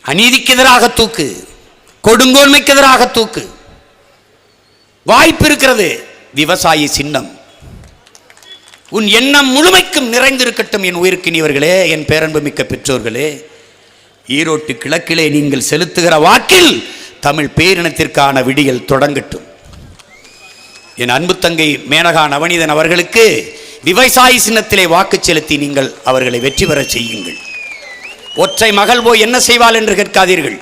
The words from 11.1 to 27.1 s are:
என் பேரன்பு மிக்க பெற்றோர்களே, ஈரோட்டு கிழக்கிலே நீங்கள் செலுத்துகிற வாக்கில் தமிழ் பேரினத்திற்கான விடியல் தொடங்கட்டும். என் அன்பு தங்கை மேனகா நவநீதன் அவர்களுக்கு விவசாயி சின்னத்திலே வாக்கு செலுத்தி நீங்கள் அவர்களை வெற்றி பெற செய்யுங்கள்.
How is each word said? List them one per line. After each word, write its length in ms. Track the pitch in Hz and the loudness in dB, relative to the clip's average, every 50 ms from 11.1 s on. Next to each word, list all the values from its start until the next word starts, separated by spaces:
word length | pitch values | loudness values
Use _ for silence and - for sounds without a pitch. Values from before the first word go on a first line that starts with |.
| 185 175 - 170 165 160 156 151 135 139 147 165 185 190 180 160 160 | 0 -2 -4 -4 -2 -2 -2 0 0 0 0 0 2 2 0 0 -2
என் 120 | 156 151 - | -4 -2 -2
பேரன்பு 300 | 151 156 156 156 156 151 147 | 0 0 0 -2 -2 -4 -4
மிக்க 160 | 143 - - 131 - | -4 -6 -6 -6 -6
பெற்றோர்களே, 560 | 131 123 - - 135 120 110 117 110 123 143 156 143 131 - - - - - _ _ _ _ _ _ _ _ _ _ _ _ - 131 | -8 -6 -4 -4 -4 -2 -4 -6 -6 -4 -6 -6 -6 -10 -18 -20 -20 -20 -20 _ _ _ _ _ _ _ _ _ _ _ _ -4 -4
ஈரோட்டு 380 | 143 165 160 156 151 156 - 135 - - | -2 -2 -2 -2 -4 -4 -8 -10 -8 -6
கிழக்கிலே 420 | 135 156 175 - - 165 165 160 147 143 | -6 -6 -6 -4 -4 -2 0 0 0 0
நீங்கள் 320 | 147 147 143 135 131 - - | 0 0 0 -2 -4 -2 -4
செலுத்துகிற 480 | 151 156 180 - - - 170 175 165 151 151 | -2 -4 -4 -4 -2 0 2 2 2 4 4
வாக்கில் 440 | 180 226 254 - - 370 370 349 285 180 113 - - - - - - - - - | 4 4 2 2 2 2 4 4 2 2 -2 -6 -12 -18 -18 -20 -20 -20 -4 -4
தமிழ் 260 | 147 143 156 143 135 - 147 | -4 -2 -2 -4 -4 -2 0
பேரினத்திற்கான 840 | 165 185 190 175 170 160 151 - 139 - - 156 143 139 135 131 127 | 2 2 0 0 -2 -4 -2 -4 -4 -2 0 0 0 2 2 0 0
விடியல் 400 | 123 - 147 147 131 127 123 - - | 0 0 0 0 0 -2 -4 -2 -2
தொடங்கட்டும். 540 | 139 131 135 147 143 139 - - - - - - - _ - - - - - - - - - _ - - - - - - - - - - - - - - - - - - 123 | 0 0 0 0 -2 -6 -8 -8 -14 -16 -16 -20 -20 _ -20 -20 -20 -20 -20 -20 -20 -20 -20 _ -20 -20 -20 -20 -20 -20 -20 -20 -20 -20 -20 -20 -20 -20 -20 -20 -8 -6 -2
என் 120 | 123 123 | -2 0
அன்பு 180 | 139 165 180 185 - - | 0 0 -2 -2 -2 -2
தங்கை 240 | 170 170 160 160 151 139 117 - 120 | -2 0 0 0 0 -2 -4 -4 -2
மேனகா 320 | 147 160 170 170 156 160 156 147 135 | 0 2 2 2 2 2 2 0 0
நவநீதன் 400 | 143 156 175 175 170 160 156 147 | -2 -2 -2 0 -2 0 0 0
அவர்களுக்கு 480 | 156 160 160 175 175 170 - - 226 226 208 151 107 - - - - - - - - - 147 | 0 0 0 0 -2 -2 0 2 4 4 4 2 0 -6 -10 -16 -18 -20 -20 -20 -6 -4 -2
விவசாயி 500 | 185 214 262 247 - 254 247 254 254 240 - | 2 2 2 2 4 4 4 4 4 2 0
சின்னத்திலே 400 | 262 233 220 208 220 208 196 185 165 165 | 0 -2 -2 -2 0 0 0 2 2 2
வாக்கு 240 | 180 190 - 202 175 | 2 2 0 -2 -2
செலுத்தி 380 | - - 165 156 151 - 151 143 143 | 0 0 0 -2 -2 -2 -4 -4 -4
நீங்கள் 260 | 143 143 139 135 120 - - - 127 | -2 -2 -2 -4 -4 -8 -6 -2 -2
அவர்களை 320 | 131 131 127 127 123 117 120 | 0 0 0 -2 -4 -2 -4
வெற்றி 180 | 143 139 - 190 165 | -4 -2 -2 -2 0
பெற 80 | 151 143 131 - - | 0 -2 -2 -4 -6
செய்யுங்கள். 440 | 123 120 117 | -6 -6 -6